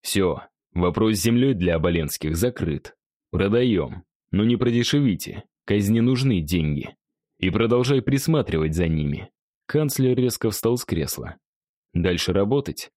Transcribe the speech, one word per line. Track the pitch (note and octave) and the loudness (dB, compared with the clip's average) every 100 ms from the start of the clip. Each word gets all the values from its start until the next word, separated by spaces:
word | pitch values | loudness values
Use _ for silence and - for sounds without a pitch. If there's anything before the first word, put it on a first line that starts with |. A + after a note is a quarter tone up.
Всё, | - G2+ F#2 C#2+ - _ _ | -4 0 0 -2 -10 _ _
вопрос | F2 F2+ E2+ A2 G#2+ | -2 0 2 0 2
с | |
землёй | A2 A#2+ C3+ | 2 2 2
для | A2 F2 E2 | 2 0 2
Оболенских | E2+ E2+ D2+ - D2+ E2 | 2 0 -2 -4 -4 -2
закрыт. | A#2+ - E2+ C#2+ - _ _ _ _ | -2 -2 -4 -6 -8 _ _ _ _
Продаём. | - F#2+ A2+ B2+ G2 C2+ F2 - _ _ | -2 2 2 2 0 -2 -8 -18 _ _
Но | F#2+ | 0
не | A2 A#2+ | 2 2
продешевите, | B2 A#2+ A#2 D3 C#3 F2 - - - _ | 2 0 0 2 2 -2 -6 -14 -18 _
казни | - G#2 G2+ A2+ | -2 0 2 2
нужны | A#2+ B2+ C3+ G2+ | 2 2 2 0
деньги. | D2+ F2 D#2 C#2+ - - _ _ _ _ | 0 0 0 -2 -6 -16 _ _ _ _
И | F#2 | -2
продолжай | F#2 A2+ A#2+ B2 C#3 | 0 2 2 2 0
присматривать | - C#3 D3 D#3 G#2+ D#2+ D#2 | 2 -2 0 0 0 0 0
за | D#2+ E2+ | 0 0
ними". | D#2+ D2 C#2+ G2 _ _ _ _ | 0 -2 -4 -8 _ _ _ _
Канцлер | D3+ D3+ - C3 B2 | 0 0 0 2 2
резко | B2+ - A2+ | 0 0 -4
встал | G2+ A2+ A#2+ | -2 -2 -2
с | |
кресла. | - F2 C#2 - - - _ _ _ _ _ | -2 -4 -4 -6 -12 -16 _ _ _ _ _
"Дальше | E2+ F2 F2 - | -2 0 0 0
работать?" | F#2 G2+ C#3 C3+ - - | 0 2 0 -2 -10 -14